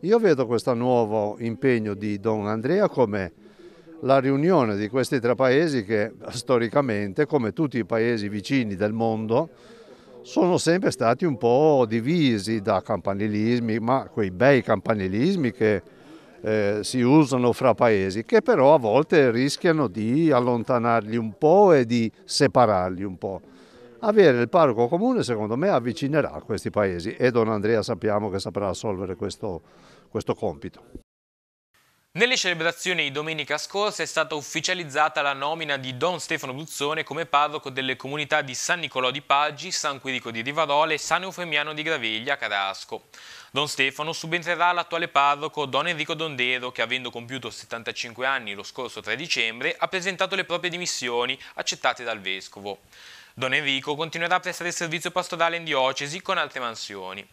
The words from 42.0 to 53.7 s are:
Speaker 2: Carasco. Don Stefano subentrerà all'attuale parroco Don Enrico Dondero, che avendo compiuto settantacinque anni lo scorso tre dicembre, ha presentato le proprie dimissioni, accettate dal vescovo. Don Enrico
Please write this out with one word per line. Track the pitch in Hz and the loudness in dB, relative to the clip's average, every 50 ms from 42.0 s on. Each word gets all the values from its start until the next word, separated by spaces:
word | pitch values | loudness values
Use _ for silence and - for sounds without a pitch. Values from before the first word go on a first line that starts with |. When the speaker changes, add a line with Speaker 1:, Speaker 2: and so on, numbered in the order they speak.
| 117 110 110 110 117 135 143 | -2 -4 -4 -4 -4 -4 -4
Speaker 2:
Carasco. | 139 117 110 104 98 98 98 95 - - - 113 104 _ _ - - - - - - - - | -4 -4 -4 -2 -2 -2 -2 -6 -8 -12 -12 -14 -14 _ _ -20 -20 -20 -20 -20 -20 -20 -8
Don | - 131 147 143 | -4 -4 -4 -4
Stefano | - - 135 135 131 - 151 156 | -4 -6 -6 -6 -6 -6 -10 -8
subentrerà | 160 - - 165 160 175 156 165 175 156 170 175 | -8 -10 -8 -6 -6 -6 -4 -4 -4 -2 0 -2
all'attuale | 175 175 165 - - 165 170 | 0 -2 -6 -6 -6 -6 -6
parroco | 165 _ 143 143 143 143 143 147 156 - - 147 | -2 _ 2 2 2 2 0 -4 -8 -6 -6 -6
Don | 135 127 131 151 | -2 -2 -4 -2
Enrico | 175 175 151 151 147 165 | -2 -4 -6 -6 -6 -6
Dondero, | 151 165 160 143 123 123 123 127 127 123 123 | -6 -6 -8 -4 -4 -2 -2 -2 -2 -4 -8
che | 123 - | -4 -4
avendo | 117 113 123 127 127 120 | -4 -2 -2 -6 -6 -8
compiuto | 113 117 117 120 131 131 117 117 | -12 -12 -12 -10 -12 -10 -10 -12
settantacinque | - - - _ - 117 113 120 113 - - 120 113 107 127 | -14 -14 -14 _ -12 -10 -8 -10 -8 -8 -10 -12 -8 -6 -4
anni | 131 135 131 117 104 101 | -2 -2 -4 -6 -8 -12
lo | 101 98 | -12 -12
scorso | - - - 127 113 - 107 | -14 -12 -12 -12 -10 -10 -12
tre | 101 107 107 | -6 -6 -6
dicembre, | 127 165 160 - 131 117 113 110 120 131 160 170 - | -6 -4 -6 -4 -2 -2 -4 -4 -4 -6 -6 -4 -4
ha | - | -6
presentato | 165 - 185 175 196 185 165 190 180 190 | -4 -4 -6 -6 -6 -4 -4 -4 -4 -2
le | 196 180 | -6 -4
proprie | - 165 175 160 180 | -4 -4 -4 -4 -6
dimissioni, | 165 175 180 - - - 131 123 120 120 123 123 135 - - - - | -6 -6 -6 -6 -6 -6 -6 -4 -2 -2 -2 -2 -6 -8 -12 -16 -12
accettate | - 165 - - - - 135 120 - | -8 -6 -6 -8 -2 -2 -2 -2 -2
dal | 123 117 113 107 | -6 -8 -8 -6
vescovo. | 95 95 95 95 92 - - 104 98 104 98 - _ _ - - - - - - - - _ | -6 -8 -8 -8 -10 -14 -18 -12 -12 -12 -12 -12 _ _ -20 -20 -20 -20 -20 -20 -20 -20 _
Don | - 131 127 131 | -6 -4 -2 -2
Enrico | 147 151 139 | -2 -2 -2